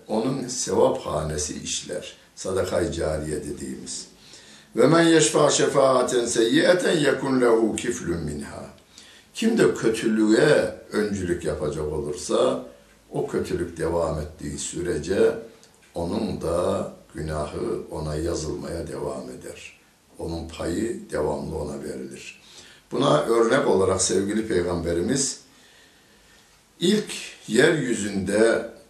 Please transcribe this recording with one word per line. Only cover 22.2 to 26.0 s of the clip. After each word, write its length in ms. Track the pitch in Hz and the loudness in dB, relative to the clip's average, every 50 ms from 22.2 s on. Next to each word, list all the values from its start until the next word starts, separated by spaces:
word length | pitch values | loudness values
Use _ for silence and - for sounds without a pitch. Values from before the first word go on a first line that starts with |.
| - - - - - - - - - - - - _ _ | -16 -18 -20 -20 -20 -20 -20 -20 -20 -20 -20 -20 _ _
Buna 300 | 117 131 139 143 147 127 | -2 0 2 4 4 2
örnek 460 | 110 113 117 117 113 110 131 147 - | 2 2 4 4 4 4 4 2 4
olarak 340 | 98 95 95 95 95 95 95 | 4 4 4 4 2 2 0
sevgili 460 | - - 90 98 101 101 104 107 110 | 0 0 0 0 0 0 -2 -2 -2
Peygamberimiz 920 | - 95 87 85 90 90 85 - - 85 85 95 117 139 - - - - - - _ _ _ - - _ - - _ _ _ | 0 0 0 0 0 -2 -2 -2 -2 -2 0 0 0 0 0 -2 -2 -4 -10 -16 _ _ _ -20 -20 _ -20 -20 _ _ _